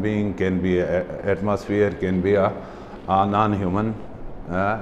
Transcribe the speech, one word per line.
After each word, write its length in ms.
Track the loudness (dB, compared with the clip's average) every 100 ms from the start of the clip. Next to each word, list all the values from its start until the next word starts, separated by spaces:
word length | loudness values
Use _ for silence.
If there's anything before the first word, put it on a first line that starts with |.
being, 280 | 0 0 -2 0
can 220 | 0 2
be 120 | 2 2
a 220 | 2 0 -2 -4 -2
atmosphere, 560 | 0 0 -2 0 2 2 2
can 180 | 0 2
be 120 | 4 4
a, 100 | 2 -2 -10 -14 -16 -10 0
a 80 | 2 4
non-human, 560 | 2 2 2 0 0 -2 -4 -10 -10 -10 -10 -4
uh, 280 | -2 0 0